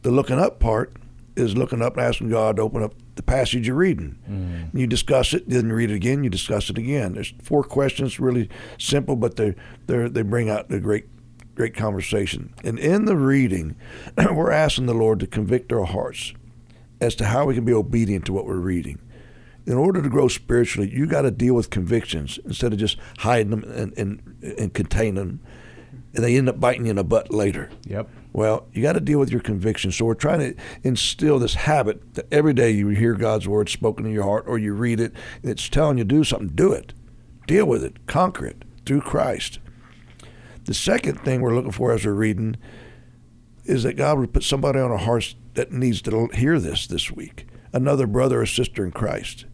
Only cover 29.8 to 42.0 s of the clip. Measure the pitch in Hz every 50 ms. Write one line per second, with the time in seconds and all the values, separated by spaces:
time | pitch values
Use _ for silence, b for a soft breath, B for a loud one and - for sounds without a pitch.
29.8 | - 98 87 - 117 113 113 - - 147 - 160 143 123 120 B B B B B
30.8 | - 131 123 107 - - - - - 151 147 135 120 - - - - 147 156 147
31.8 | 117 104 107 - - - - - - - 147 147 151 156 139 127 123 117 110 101
32.8 | 101 101 104 101 117 117 113 98 113 110 110 110 - 101 104 107 104 - - -
33.8 | - 110 107 - 107 110 110 104 98 98 104 107 - - 123 113 107 104 101 101
34.8 | 120 120 117 107 113 113 B B B B B B - - - - - - - 143
35.8 | 160 151 139 123 110 98 135 156 151 - 123 104 104 87 73 85 - 196 131 71
36.8 | - - - - - - - - - - - - - - 156 202 214 156 120 -
37.8 | - - - - - - - 156 185 185 180 - - - - - - - - -
38.8 | - - 135 147 - - - - - 131 113 - - - - - B B B B
39.8 | B B B B B B B B B B B B B B B B B - - -
40.8 | - 180 214 240 - 165 - - - 135 131 127 127 120 113 123 127 135 95 -
41.8 | 127 120 120 107